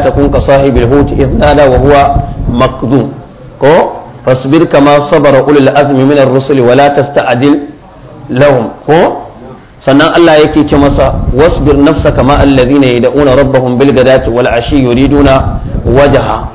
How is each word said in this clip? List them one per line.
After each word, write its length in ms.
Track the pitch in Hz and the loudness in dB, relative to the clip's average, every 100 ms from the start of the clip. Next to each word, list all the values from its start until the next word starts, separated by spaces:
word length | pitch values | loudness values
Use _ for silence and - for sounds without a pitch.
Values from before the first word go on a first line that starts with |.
takun 260 | - 147 143 | 0 0 0
ka 80 | 131 143 | 0 0
sahibil 400 | 139 139 123 120 | 0 2 0 0
huti 220 | 143 139 - | 0 0 -2
idh 160 | 135 | -2
nada 380 | - 147 143 139 | 0 0 2 2
wa 80 | 123 | 2
huwa 260 | 139 143 143 - - - - | 2 2 2 -2 -4 -8 -6
makdum." 640 | 120 - - 113 135 - - - - - - | -2 -2 -4 -4 -2 -2 -10 -20 -20 -20 -2
Ko? 460 | 135 170 - - - - - | 0 2 0 -6 -16 -8 -4
"Fasbir 420 | 127 135 160 165 | -2 0 0 2
kama 320 | 151 143 147 143 | 2 2 2 0
sabara 320 | 160 143 135 - | 0 2 2 2
ulul 220 | 147 131 | 2 2
azmi 320 | - 143 131 | 2 0 0
minar 240 | 135 147 131 | 2 2 0
rusuli 320 | 131 131 139 | 0 0 0
wa 140 | 117 127 | 2 2
la 140 | 143 | 2
tasta'jil 640 | 143 135 - 131 123 143 151 - - - - - - - | 0 -2 -2 -2 0 0 0 -4 -16 -20 -20 -20 -20 -8
lahum." 380 | 123 147 131 101 - - | 0 0 0 -4 -8 -2
Ko? 460 | 160 240 - - - - - - - - | 0 0 -4 -14 -20 -20 -20 -20 -8 -2
Sannan 240 | 139 156 | 0 2
Allah 320 | 165 170 151 | 2 2 4
yake 240 | 156 156 147 | 2 0 0
ce 80 | 147 | 0
masa, 480 | 143 139 131 - - | 0 0 -2 -2 -2
"Wasbir 460 | 123 165 - 139 143 | 0 0 0 0 2
nafsaka 420 | 143 156 151 135 | 0 0 -2 0
ma 140 | 131 143 | 0 0
alladhina 560 | 139 135 127 143 131 120 | 2 2 0 0 0 0
yad'una 320 | 123 139 143 127 | 0 0 2 2
rabbahum 380 | 131 131 127 123 | 2 0 0 0
bil 140 | 143 127 | 2 2
ghadati 320 | 127 131 113 | 2 2 0
wal 140 | 120 123 | -2 -2
ashi 360 | 117 - 143 | -2 -2 -2
yuriduna 800 | 127 120 139 143 139 135 - - - - - | 0 0 0 2 2 0 -2 -6 -6 -6 -2
wajha." 640 | 127 143 127 - 110 - | 0 2 0 -2 -6 -10